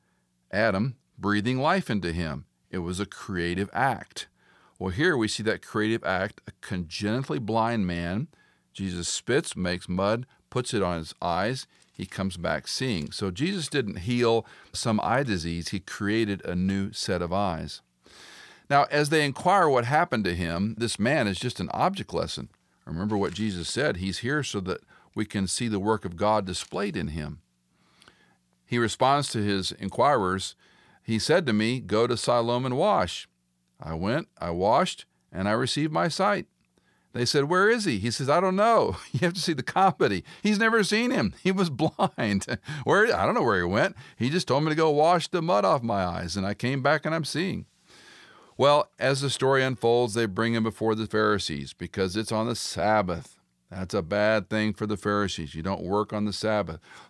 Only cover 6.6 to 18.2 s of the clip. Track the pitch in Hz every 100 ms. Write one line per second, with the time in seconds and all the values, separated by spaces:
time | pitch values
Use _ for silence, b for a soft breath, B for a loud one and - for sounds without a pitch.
6.6 | - 95 80 - 101 120 139 151 104 113
7.6 | 113 117 92 87 85 98 160 b b b
8.6 | b - 98 87 85 - - 135 170 -
9.6 | 90 90 - 90 98 117 123 b b 123
10.6 | 123 113 90 85 78 - 87 87 104 131
11.6 | - b b - 95 - 95 90 82 76
12.6 | - - 131 92 73 - 98 90 165 202
13.6 | 147 147 104 85 90 120 117 113 - B
14.6 | B - 127 107 - 123 139 92 82 85
15.6 | 82 98 - - 101 110 107 95 - 90
16.6 | 92 98 98 - - 90 87 92 101 80
17.6 | 78 - _ _ B B